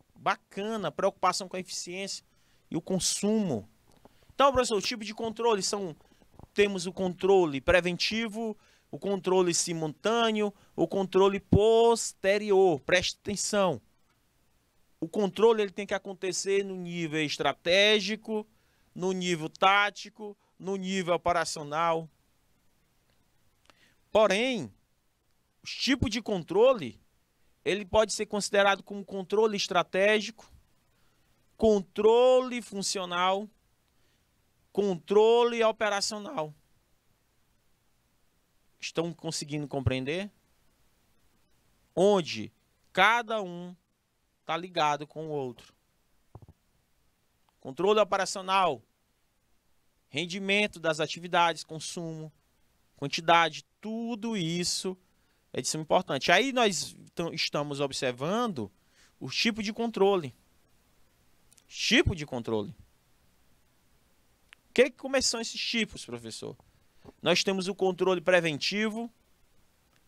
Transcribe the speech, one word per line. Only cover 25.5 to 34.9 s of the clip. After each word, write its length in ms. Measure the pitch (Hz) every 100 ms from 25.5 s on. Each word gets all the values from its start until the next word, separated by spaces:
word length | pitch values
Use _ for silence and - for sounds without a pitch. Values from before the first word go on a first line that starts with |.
| _
o 20 | -
tipo 440 | - 233 269 262
de 100 | 226
controle, 800 | 214 190 147 180 254 240 123 - _ _ _ _ _ _
ele 220 | - 196 190
pode 260 | 220 220
ser 140 | - 214
considerado 560 | 208 - 202 196 196
como 200 | - 202
controle 540 | 190 196 185 202 220 202
estratégico, 960 | - 190 - - 202 214 214 - - - _ _ _ _ _ _ _ _ _ -
controle 1040 | 220 208 180 - 220 240 254 254 254 240
funcional, 880 | - 202 180 202 180 175 185 196 214 _ _ _ _ _ _ _ _ _ _ _ _
controle 920 | - 202